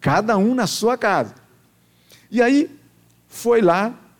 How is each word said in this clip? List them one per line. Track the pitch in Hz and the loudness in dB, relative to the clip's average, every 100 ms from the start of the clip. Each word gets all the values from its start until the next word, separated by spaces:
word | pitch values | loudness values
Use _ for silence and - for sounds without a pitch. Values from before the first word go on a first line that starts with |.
Cada | - 156 214 214 | 0 -2 0 0
um | 202 | 0
na | 254 208 | 0 -4
sua | - 214 254 | -2 -2 -2
casa. | 220 180 113 - _ _ _ _ _ _ _ - _ | -2 -2 -4 -10 _ _ _ _ _ _ _ -20 _
E | 220 | 0
aí, | 240 277 320 - _ _ _ _ _ | 2 2 0 -8 _ _ _ _ _
foi | - 233 233 | -8 0 2
lá | 190 170 214 - - _ | 4 2 0 -6 -20 _